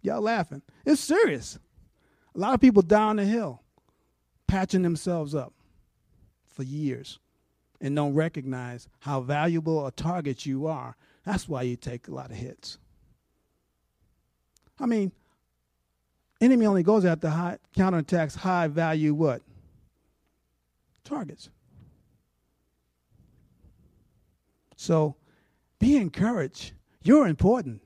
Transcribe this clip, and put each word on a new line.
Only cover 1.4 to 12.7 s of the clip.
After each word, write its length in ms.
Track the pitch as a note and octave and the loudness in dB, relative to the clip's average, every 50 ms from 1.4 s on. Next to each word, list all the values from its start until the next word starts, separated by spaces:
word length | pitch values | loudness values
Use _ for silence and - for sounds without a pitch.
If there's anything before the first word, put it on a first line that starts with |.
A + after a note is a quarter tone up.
| G#2+ - - - _ _ _ - - _ _ _ _ _ _ _ _ _ _ | -8 -12 -16 -18 _ _ _ -20 -20 _ _ _ _ _ _ _ _ _ _
A 60 | - | -4
lot 140 | F#3 G#3+ C4 | -2 0 2
of 80 | A#3 | 6
people 200 | - C4 A3 G3+ | 6 8 8 8
down 360 | F#3 D#3+ G#3+ G#3+ G#3+ G#3+ G#3+ G#3 | 6 6 4 4 4 4 2 0
the 80 | G3+ | 0
hill 360 | G3 G#3+ A#3 A3 D#3 B2 - _ _ _ _ _ _ _ _ _ _ _ _ _ _ _ _ _ - | 0 0 -2 -2 -6 -8 -12 _ _ _ _ _ _ _ _ _ _ _ _ _ _ _ _ _ -2
patching 340 | F#3+ F#3+ F#3 F#3 - F#3 | -2 -2 0 0 0 0
themselves 540 | F3+ E3+ E3+ D3+ - F#3 F3 E3+ D#3 C#3+ D3 | 0 0 -2 -2 -4 -4 -4 -4 -4 -4 -6
up 160 | D3+ B2+ B2 _ _ _ _ _ _ _ _ _ _ _ _ _ _ _ _ _ _ _ | -6 -6 -8 _ _ _ _ _ _ _ _ _ _ _ _ _ _ _ _ _ _ _
for 180 | _ _ - C3+ | _ _ -12 -10
years 560 | B2+ C#3 D3+ D3+ C#3 B2+ A#2+ C3+ - - - _ _ _ _ _ _ _ _ _ _ _ _ | -10 -8 -6 -4 -4 -6 -6 -10 -18 -20 -20 _ _ _ _ _ _ _ _ _ _ _ _
and 140 | - C#3 C#3+ | -6 -4 -2
don't 180 | D3 D3 C#3+ C#3 | 0 0 0 0
recognize 760 | D3+ D#3+ E3 - D#3 C3 C3+ C3 B2+ B2 B2 B2 A#2 - - _ _ | 0 0 -2 -4 -8 -8 -8 -8 -8 -8 -10 -12 -14 -18 -20 _ _
how 200 | - C#3+ D3 C3+ | -8 -6 -4 -4
valuable 680 | B2+ B2 D3 D3 D3+ F3 E3+ E3 D#3 D#3+ D#3+ D#3 C#3+ | -2 -2 -2 0 0 0 0 -2 -2 -2 -2 -2 -4
a 60 | C3+ | -6
target 540 | - - - D#3+ F3 F3+ D#3 D3 C3 - - | -10 -6 -4 -4 -4 -4 -4 -6 -8 -8 -6
you 220 | C#3+ C3+ C3+ C#3+ D#3 | -6 -6 -4 -4 -6
are. 280 | D#3+ C#3 B2+ B2 A#2+ _ _ _ _ _ _ | -6 -8 -10 -14 -16 _ _ _ _ _ _
That's 240 | F#3+ G#3 F#3 - - | -6 -6 -6 -6 -6
why 140 | D#3 C3 B2+ | -8 -6 -4
you 120 | B2 B2 | -6 -6
take 320 | - - - B2 A#2+ _ - | -8 -10 -12 -12 -12 _ -12
a 60 | C#3+ | -14
lot 180 | C3 C3 B2+ | -12 -12 -14
of 60 | A#2 G2 | -12 -12
hits. 420 | A#2 C3+ - _ - - | -12 -14 -14 _ -18 -20